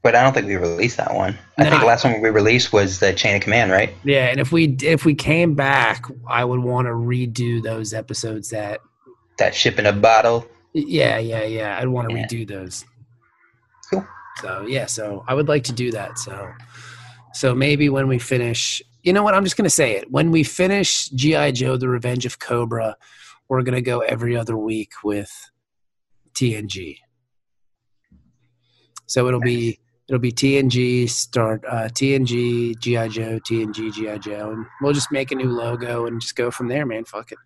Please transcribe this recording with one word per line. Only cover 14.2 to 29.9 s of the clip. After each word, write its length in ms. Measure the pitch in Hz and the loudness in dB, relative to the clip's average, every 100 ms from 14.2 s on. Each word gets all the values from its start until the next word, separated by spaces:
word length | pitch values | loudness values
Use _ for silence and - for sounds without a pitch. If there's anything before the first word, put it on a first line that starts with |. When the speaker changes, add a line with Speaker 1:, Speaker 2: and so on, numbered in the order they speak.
| - - | -18 -14
Speaker 2:
So, 240 | 98 95 104 | -10 -8 -4
yeah, 200 | 135 107 | -4 -4
so 360 | - 107 101 - | -6 -6 -8 -4
I 60 | |
would 140 | 135 151 | -2 2
like 160 | 151 127 | 0 0
to 60 | |
do 160 | 120 123 | -4 -4
that. 280 | 110 98 - | -4 -8 -10
So, 320 | - 98 95 - - - - - - - _ | -12 -12 -14 -16 -20 -20 -20 -20 -20 -20 _
so 220 | - 135 123 | -2 0 2
maybe 320 | 139 147 147 | 2 4 4
when 180 | 135 135 | 2 2
we 120 | 127 | 0
finish, 640 | - 127 120 120 - - - _ | 0 -2 0 -2 -4 -6 -10 _
you 100 | 175 | 0
know 100 | 196 | 2
what? 100 | 208 | 4
I'm 100 | 196 196 | 2 2
just 100 | - | 0
gonna 140 | 190 | 2
say 240 | - 131 101 | 4 2 0
it. 160 | - | -2
When 200 | 131 165 | 0 4
we 120 | 165 | 4
finish 640 | 135 - 185 202 180 - - | 2 2 2 2 0 -2 -2
G 260 | 131 147 151 | 0 2 4
I 160 | 147 | 2
Joe: 260 | 127 127 131 | 0 0 0
The 100 | 127 | 0
Revenge 380 | 123 123 123 120 | -2 -2 -4 -4
of 140 | - | -8
Cobra, 580 | - 120 117 117 110 107 _ - - - _ | -4 -2 -2 -2 -4 -6 _ -20 -20 -20 _
we're 140 | 131 | -2
gonna 200 | 123 123 | 0 -2
go 180 | 123 120 | -2 -2
every 340 | 113 117 120 120 | -2 -2 -2 -2
other 220 | 113 110 | -2 -4
week 340 | 107 110 104 - | -4 -6 -8 -8
with 280 | 104 104 101 - - _ _ _ _ _ _ _ _ | -4 -4 -6 -16 -20 _ _ _ _ _ _ _ _
T 220 | - 127 107 | -4 -2 -2
N 120 | 104 | -8
G. 320 | 95 85 - _ _ _ _ _ _ _ _ _ _ _ _ _ _ _ _ _ _ _ - _ | -10 -12 -16 _ _ _ _ _ _ _ _ _ _ _ _ _ _ _ _ _ _ _ -20 _
So 200 | 131 123 | 0 0
it'll 120 | 123 | 0
be 260 | 120 120 117 | 0 -2 -2
Speaker 1:
Nice. 100 | 107 _ | -6 _